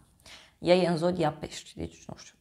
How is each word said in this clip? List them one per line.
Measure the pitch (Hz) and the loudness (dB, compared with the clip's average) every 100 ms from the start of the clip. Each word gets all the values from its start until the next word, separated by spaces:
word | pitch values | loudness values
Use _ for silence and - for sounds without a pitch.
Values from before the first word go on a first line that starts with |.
| _ _ - - - - | _ _ -20 -20 -20 -4
Ea | 165 180 | 4 4
e | 170 | 4
în | 160 | 2
zodia | 175 180 151 | 0 0 -2
Pești, | 151 165 - - - | -2 -10 -14 -16 -12
deci, | 85 - - | -12 -12 -18
nu | - | -18
știu, | - - | -20 -10